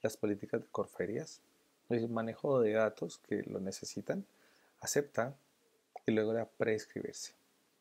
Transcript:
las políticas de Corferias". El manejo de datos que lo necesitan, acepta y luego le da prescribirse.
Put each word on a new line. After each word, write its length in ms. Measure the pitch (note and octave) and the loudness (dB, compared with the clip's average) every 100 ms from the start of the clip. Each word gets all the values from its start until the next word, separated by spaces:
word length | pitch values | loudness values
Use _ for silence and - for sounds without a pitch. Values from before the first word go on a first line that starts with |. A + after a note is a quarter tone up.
las 140 | A2+ - | -4 0
políticas 460 | G#2+ G2+ - A#2 | 0 0 -2 -4
de 60 | - | -2
Corferias". 760 | A2 G2+ - F#2 B2 D#3 - _ _ _ _ - | -4 -4 -2 -4 -2 -6 -12 _ _ _ _ -2
El 180 | A#2+ A#2 | 0 0
manejo 540 | A2+ A2+ - D3 C3 | -2 -2 -2 2 4
de 100 | A2 | 6
datos 460 | A2 G#2+ - E3+ - | 6 2 0 -8 -8
que 260 | - G#2 | -4 -2
lo 160 | - G2+ | -2 -4
necesitan, 680 | F#2+ - - G2+ - G3 - _ _ _ _ - | -4 -6 -8 -8 -4 -6 -6 _ _ _ _ -10
acepta 560 | - C#3+ C#3+ - B2 - _ _ _ _ _ - - | -2 0 0 -2 -2 -4 _ _ _ _ _ -4 2
y 80 | |
luego 180 | A2 G#2+ | 2 4
le 80 | A2+ | 0
da 60 | A2 | -2
prescribirse. 880 | - A2+ A2 - G#2+ - - - _ _ _ _ _ | -2 0 0 -2 -8 -8 -8 -14 _ _ _ _ _